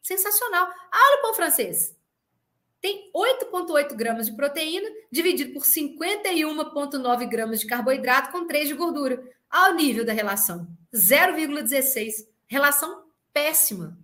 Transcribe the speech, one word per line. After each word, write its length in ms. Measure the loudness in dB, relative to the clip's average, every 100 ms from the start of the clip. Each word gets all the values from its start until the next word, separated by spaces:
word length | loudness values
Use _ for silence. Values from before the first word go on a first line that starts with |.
Sensacional. 640 | -4 -2 0 0 0 0 -2 -4 -4
Ah, 180 | 4 6
olha 100 | 6
o 20 |
pão 120 | 2
francês. 600 | 0 0 0 -2 -4 -6 _ _ _ _ _ _ _ _ _
Tem 320 | -6 -6 -6
oito 320 | 0 2 0 -2
ponto 260 | -4 0
oito 220 | 0 0 -4
gramas 300 | -4 -2 -4
de 100 | -2
proteína, 540 | -2 -2 -4 -4 -6 -12 _
dividido 420 | 0 2 0 -2
por 120 | -2 0
cinquenta 640 | 0 -2 -4 -4 -2 -2
e 160 | 0 -2
uma 280 | -2 -4
ponto 240 | -4 -4 -4
nove 300 | 0 0 0
gramas 320 | -4 -2 -4
de 80 | -4
carboidrato 640 | -2 0 0 4 2 2
com 160 | -6 -2
três 200 | 0 0
de 60 |
gordura. 480 | -2 -2 -2 -2 -4 -8 _ _
Olha 200 | 4 4
o 20 | 6
nível 280 | 2 2
da 100 | -2
relação. 540 | -2 -2 0 -2 -2 -10 -16 _ 2
Zero 400 | 6 6 6 2
vírgula 260 | -2 -2
dezesseis. 640 | -2 0 0 -2 -4 -8 -12 _ _
Relação 560 | 2 2 2 -2 -10 _ _ _
péssima. 680 | -2 2 2 2 -2 -10 -14